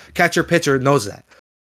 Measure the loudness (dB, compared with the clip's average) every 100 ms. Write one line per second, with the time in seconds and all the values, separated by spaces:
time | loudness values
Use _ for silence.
0 | -12 -2 0 0 0 0 0 0 2 0
1 | -2 -14 _ _ _ _